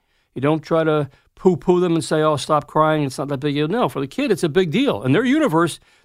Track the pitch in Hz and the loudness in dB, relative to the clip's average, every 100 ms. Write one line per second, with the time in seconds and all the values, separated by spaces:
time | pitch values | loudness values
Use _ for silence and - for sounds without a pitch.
0 | _ _ _ - 139 156 - 165 160 151 | _ _ _ -4 -2 -2 0 0 2 0
1 | 147 _ _ _ 190 175 - 180 180 165 | -2 _ _ _ 0 2 2 2 2 0
2 | - 160 156 143 - 151 - 156 156 156 | -2 0 0 0 0 -2 0 0 2 0
3 | 139 147 139 135 147 143 151 226 180 139 | -2 -4 -6 -4 -4 -2 -2 0 -2 -2
4 | 139 - 277 190 170 156 185 156 269 110 | -6 -4 -2 0 0 0 0 0 0 0
5 | 127 156 254 302 277 156 170 - _ _ | 0 2 2 2 2 2 0 -2 _ _